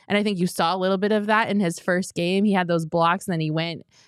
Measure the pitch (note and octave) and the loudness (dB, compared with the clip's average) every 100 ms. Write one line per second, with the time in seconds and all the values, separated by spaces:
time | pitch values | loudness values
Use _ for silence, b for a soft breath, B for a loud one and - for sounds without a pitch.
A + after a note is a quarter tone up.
0 | - G3+ G#3+ F#3+ F3 - E3+ F#3 F#3 F#3+ | -4 -2 0 0 -2 0 -2 0 0 0
1 | G3+ G#3+ G#3 G#3+ - G3+ F3 F3 - F3+ | 2 0 2 0 2 0 0 -2 -2 -2
2 | F#3 - E3+ F#3+ G#3 G3 F3+ E3+ D#3+ E3+ | -2 -4 0 2 2 2 2 0 0 0
3 | E3 F3+ - E3 D#3 D#3 E3 E3 - b | 2 0 -2 -2 -2 -2 -4 -6 -14 b